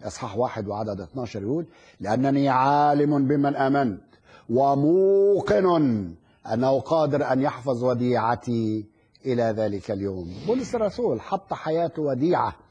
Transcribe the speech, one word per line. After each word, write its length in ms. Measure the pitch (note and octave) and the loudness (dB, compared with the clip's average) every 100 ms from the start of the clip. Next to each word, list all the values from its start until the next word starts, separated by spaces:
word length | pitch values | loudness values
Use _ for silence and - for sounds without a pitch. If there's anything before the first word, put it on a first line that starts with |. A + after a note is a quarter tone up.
إصحاح 340 | A2 - A#2+ G#2 | -14 -10 -8 -4
واحد 300 | B2 - G#2 | -4 -4 -6
وعدد 320 | G#2 A2 G2 | -6 -6 -6
اتناشر 420 | F2+ C3+ A#2+ A2 | -8 -10 -8 -8
يقول: 240 | G2+ D3+ E3 - - - | -6 -6 -6 -14 -20 -10
"لأنني 480 | F#2+ A2+ C#3 C#3 C#3 | -2 0 2 2 2
عالم 800 | C3 C3+ D3 D3 C#3+ D3 C#3+ C3 | 2 4 4 4 4 2 2 2
بمن 280 | D3 C#3+ C#3+ | 2 2 0
آمنت 440 | C3+ C#3 C3 F#2 - _ _ - - | 0 2 0 -4 -12 _ _ -18 -2
وموقن 1600 | A#2 C#3 C#3 D3 F3+ F#3+ G3 G3 G3 - G#3 F#3+ E3+ D3 A2 F2+ E2 _ _ - | 2 4 4 4 4 4 4 4 4 2 2 4 4 2 0 -4 -10 _ _ -6
أنه 280 | A2 C3 C3+ | 0 2 0
قادر 520 | - D#3+ D3+ C#3 C#3 | 0 0 2 0 0
أن 80 | C3 | 0
يحفظ 440 | C#3 - B2+ B2 | 0 -2 -4 -2
وديعتي 1000 | B2 B2 B2 A#2+ A2 A#2+ - A#2 A2 G#2+ G#2 _ _ _ C3+ | 0 0 0 0 0 -2 -2 -2 -2 -4 -8 _ _ _ -4
إلى 160 | A#2+ | 0
ذلك 480 | A2+ G#2+ G#2+ G2+ F2+ | 0 0 -2 -4 -6
اليوم". 440 | G2 G2 F#2+ F2 F#2 D3 | -4 -4 -6 -10 -8 -4
بولس 280 | B3+ A#3 | -2 -2
الرسول 460 | A#3+ G#3+ - A#3 A#2 | -2 -2 -2 -2 -2
حط 320 | - G3 - | -4 -8 -6
حياته 480 | E3 D#3+ D#3+ E3+ D#3+ | -8 -4 -2 -2 -2
وديعة 520 | D3+ B2+ D#3 D#3 A2+ - - | -4 0 0 2 0 -6 -16